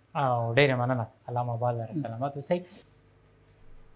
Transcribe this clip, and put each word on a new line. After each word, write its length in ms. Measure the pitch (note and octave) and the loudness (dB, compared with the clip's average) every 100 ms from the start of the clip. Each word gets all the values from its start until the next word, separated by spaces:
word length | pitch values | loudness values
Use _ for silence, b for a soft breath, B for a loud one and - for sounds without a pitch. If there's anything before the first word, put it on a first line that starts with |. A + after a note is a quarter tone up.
| _ | _
او 400 | D#3+ C3+ A#2+ A#2 | -2 0 2 2
ډېره 200 | A#2 C#3+ B2+ | 6 6 4
مننه، 260 | A#2+ B2+ A2 - - | 2 0 -2 -8 -6
الله 140 | A#2+ A#2+ | -4 -2
مو 40 | A2+ | 0
آباد 160 | B2 A#2 | 0 0
لره، 120 | A2 | -4
سلامت 420 | E3 A#2+ A2+ A#2 C#3+ | -6 -6 -6 -6 -6
اوسئ. 180 | - F3+ F3+ B - - - - - - - - - - - | -2 -2 -2 B -20 -20 -20 -20 -20 -20 -20 -20 -20 -20 -20